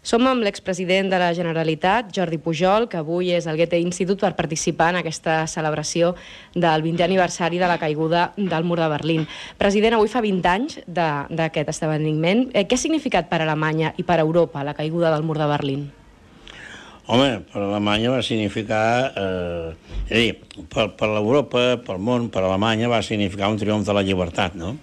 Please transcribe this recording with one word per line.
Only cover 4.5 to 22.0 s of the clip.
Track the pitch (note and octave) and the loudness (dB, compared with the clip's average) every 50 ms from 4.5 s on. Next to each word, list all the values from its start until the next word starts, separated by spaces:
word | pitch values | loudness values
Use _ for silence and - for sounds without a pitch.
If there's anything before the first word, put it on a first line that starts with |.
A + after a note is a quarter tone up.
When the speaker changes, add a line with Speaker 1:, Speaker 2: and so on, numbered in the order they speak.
| E3 D#3 - F3+ D3+ D3+ E3 E3 | -4 -2 -2 -4 2 2 2 2
Speaker 1:
en | F3+ F3+ | 2 0
aquesta | D#3+ D#3+ D#3 - - E3+ D#3+ D#3+ D#3+ D#3 | -4 -4 -8 -4 -2 0 0 0 -2 -2
celebració | - E3+ D#3 D3+ D3+ D3+ D3+ - - E3+ E3+ F3 F3+ - - - - - - - | -4 -4 -2 -2 -2 -2 -4 -4 0 2 2 2 2 -2 -14 -20 -20 -20 -20 -6
del | - F3+ F3 E3 D#3 D#3 D#3 | -2 2 2 4 4 2 0
vintè | E3 E3+ F3 F3 | 0 0 0 2
aniversari | E3+ F#3+ F#3 F3+ E3 - - F3+ E3 E3+ | 2 4 2 2 2 0 -2 -2 -2 0
de | F3 F#3 | 0 2
la | F3 E3+ D#3+ | 2 2 0
caiguda | E3+ D#3 D3+ D3 D#3+ D#3+ E3+ E3+ F3 E3+ - | 0 -2 0 0 0 0 2 2 0 0 -2
del | G3+ G3+ F3+ E3+ D#3+ E3 F3 | -4 -2 -2 0 0 0 0
mur | E3+ E3+ | 0 0
de | D#3+ D#3 | 0 0
Berlín. | D3+ C#3+ - D#3 E3 D#3+ D#3 - - - - - - | 0 -2 0 0 0 0 -2 -4 -8 -16 -16 -16 -2
President, | - - G3+ G3 G#3+ G#3 A3+ A#3 | 0 2 2 4 4 4 4 4
avui | A3 G#3 A3 | 4 2 2
fa | - A#3+ | 2 0
vint | G#3+ G#3+ F#3+ F#3 E3+ | 0 2 0 2 2
anys | F3+ F3+ G3+ C4 D#4+ - - - | 2 2 2 0 -6 -8 -12 -14
de, | - E3 F3+ E3+ D#3 D3 C#3+ C#3+ - | -6 -2 0 0 0 0 -2 -4 -4
d'aquest | E3 D#3+ E3 D#3+ - E3 D3 D3+ | -2 -2 -2 0 0 -2 -2 -2
esdeveniment. | D#3 - E3+ D#3 D#3 D3 D#3 D#3 D#3 D#3 D#3+ E3+ G3 A#3+ C4 B3+ | -4 -4 -2 -2 0 0 0 0 0 2 2 2 2 2 0 2
Eh, | - G#3 G3 - | 0 0 2 2
què | B3 | 0
ha | B3 | 0
significat | - D4+ D#4+ D4+ - A#3+ - F#3 E3 - | 0 0 -2 -2 -2 0 0 0 0 0
per | F3 D#3+ | -2 0
Alemanya | D#3+ D#3 D3+ D3+ D#3 D#3 D#3 D#3+ D#3+ D#3 - | 0 0 0 0 0 0 0 0 -2 -2 -2
i | - F3 | -4 -2
per | - F3 E3 | 0 2 2
Europa | D#3 D#3 D#3+ F3 E3 - - C#3+ | 2 4 4 2 2 2 0 -6
la | C#3 D3 D3 | -6 -6 -4
caiguda | - D3+ D#3+ E3 E3+ E3+ D#3+ | -4 -4 -4 0 2 2 2
del | D#3+ D3+ D#3+ | 2 2 0
mur | D#3+ D#3 D#3 | -2 0 0
de | D#3 D3 | 0 0
Berlín? | D3 C#3+ C#3+ C#3 C3+ C#3+ C#3+ C#3+ - - - - - - - - - - - - - - - - - - - - - - - | 0 0 -2 -2 -4 -4 -6 -10 -14 -20 -20 -20 -20 -20 -20 -20 -20 -20 -20 -20 -20 -20 -18 -18 -18 -20 -20 -20 -20 -18 -4
Speaker 2:
Home, | - A2+ B2 C#3 C#3 A#2 F#2+ E2 - | 2 4 4 4 4 2 -2 -8 -10
per | - G2+ | -6 -4
Alemanya | G2+ G2 G#2 G#2 G#2 G#2 G#2 G#2+ A2+ B2 | -2 -2 0 0 2 2 2 2 2 2
va | C3+ B2 | 0 0
significar, | G#2+ - A#2+ A2 G#2+ G2+ - A#2 G#2 A2 A2 G#2+ A2 A2+ A#2+ B2 C3 C3 - | 0 0 0 0 0 0 -2 -4 -4 -2 0 2 2 4 2 2 0 0 -2
eh, | - G2 F#2+ F#2 F#2 F2 F2 E2+ E2+ E2 E2 D#2+ - - - - - - - | -4 -2 -2 -2 -2 -4 -4 -4 -6 -6 -8 -12 -14 -16 -10 -8 -8 -6 -2
és | |
a | - A2+ | 0 0
dir, | A#2 G#2+ - - - - - - E2+ - | 2 0 -2 -6 -14 -20 -18 -18 -18 -6
per, | - C3 A2 G#2 - - | -2 -2 -2 -2 -2 -2
per | A2 G#2+ G#2+ | -2 0 0
l'Europa, | G#2+ G#2 G#2+ C3 D3 C#3 D3 - B2 B2 B2+ B2 A#2+ | 0 2 4 2 2 2 2 0 2 2 2 0 -2
pel | B2 - F#2+ | -4 -8 -8
món, | F#2 | -4